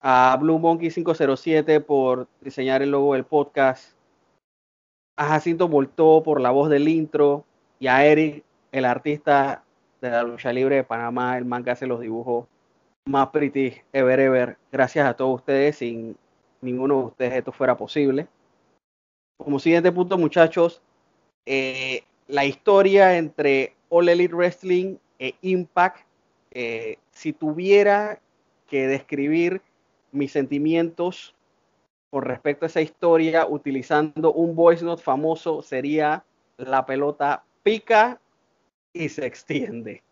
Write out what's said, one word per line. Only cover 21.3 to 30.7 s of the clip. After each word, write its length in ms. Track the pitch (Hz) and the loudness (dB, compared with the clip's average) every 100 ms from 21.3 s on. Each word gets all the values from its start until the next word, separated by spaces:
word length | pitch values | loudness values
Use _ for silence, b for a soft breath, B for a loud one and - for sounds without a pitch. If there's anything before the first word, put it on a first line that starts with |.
| _ - | _ -6
eh, 560 | 135 131 131 131 127 _ _ _ | -4 -4 -8 -8 -8 _ _ _
la 180 | 143 139 | -4 -4
historia 720 | 139 - 196 196 196 190 180 | -4 2 4 6 6 6 4
entre 560 | 156 - 147 135 131 _ _ | -2 -2 0 0 -2 _ _
All 200 | 170 175 | 0 2
Elite 260 | 175 175 170 | 2 2 0
Wrestling 600 | 175 175 185 180 190 190 _ _ | -2 -2 -2 -2 -2 -10 _ _
e 160 | 131 - | -12 -8
Impact, 640 | 185 185 170 - 180 - _ _ _ _ _ | -4 -4 -2 0 0 -2 _ _ _ _ _
eh, 460 | - 120 113 113 - _ | -10 -8 -8 -10 -14 _
si 220 | _ 156 | _ -10
tuviera 880 | 151 156 151 185 202 202 202 208 - _ _ _ _ _ | -6 -6 -6 4 4 6 2 -2 -10 _ _ _ _ _
que 200 | 143 131 | -4 -2
describir 720 | 135 - 147 143 160 170 185 _ _ _ _ _ | -4 -4 -6 -2 0 0 -4 _ _ _ _ _
mis 200 | 139 143 | -6 -4
sentimientos 1000 | 151 135 143 151 | -2 -2 -2 0